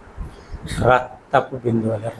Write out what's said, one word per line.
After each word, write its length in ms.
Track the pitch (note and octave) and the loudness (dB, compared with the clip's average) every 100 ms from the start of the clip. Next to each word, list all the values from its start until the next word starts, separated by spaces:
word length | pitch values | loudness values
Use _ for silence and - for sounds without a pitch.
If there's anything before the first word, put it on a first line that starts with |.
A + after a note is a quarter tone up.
| - - - - - - - - | -20 -10 -10 -10 -14 -14 -8 0
రక్తపు 720 | A2+ B2 B2+ - - C3+ - C3 | 4 4 2 -10 0 0 2 -4
బిందువు 360 | A#2+ A2+ A2 | 0 0 0
వలె 160 | G#2+ A2+ A2+ | -2 -6 2